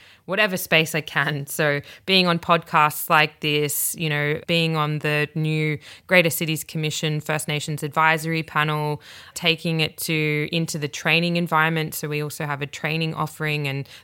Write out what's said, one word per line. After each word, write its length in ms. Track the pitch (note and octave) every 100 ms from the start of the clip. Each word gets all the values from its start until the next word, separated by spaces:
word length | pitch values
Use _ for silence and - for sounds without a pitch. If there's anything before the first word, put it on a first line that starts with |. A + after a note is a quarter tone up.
| - - -
whatever 300 | F#3+ G#3+ F3+
space 380 | - D#3+ D#3+
I 80 | D#3+
can. 440 | D3+ D3+ C#3+ C#3+ C#3+
So 360 | - D3+ C#3+ - - -
being 200 | F#3+ F3+
on 120 | E3+
podcasts 720 | - E3+ - E3 D3+ - -
like 300 | D#3+ D#3 -
this, 540 | D3+ D3 D3 - - -
you 100 | D#3+
know, 320 | D3 D3 D3+ -
being 280 | E3+ E3
on 260 | D#3+ D3+ D3+
the 280 | D3+ D3+ D3
new 440 | D#3+ D#3 D#3 D#3 D3 - - -
Greater 240 | F#3 E3
Cities 340 | - D#3+ D#3
Commission 560 | - D#3+ D#3 - D#3+ D3+
First 260 | - D#3 -
Nations 360 | D3 - D3
Advisory 600 | D3+ D#3+ D#3+ D#3+ D#3+ D#3+
Panel, 600 | D#3 D#3 D3+ D3+ D3+ D3 - - -
taking 460 | - E3+ E3 E3+ D#3+
it 180 | D#3 -
to, 500 | - D#3+ D3+ D3+ D3+
into 280 | E3 D#3+ D#3+
the 100 | C#3+
training 480 | - E3 E3 F3 E3+
environment. 580 | F3 D#3 D#3+ E3 D#3
So 140 | - D3+
we 140 | D3
also 240 | D3+ - D3+
have 160 | C#3+
a 40 | C#3+
training 460 | - D3+ D#3+ D#3+
offering, 560 | - D#3 - D3+ D3 C#3+
and 180 | C3+ C3+ -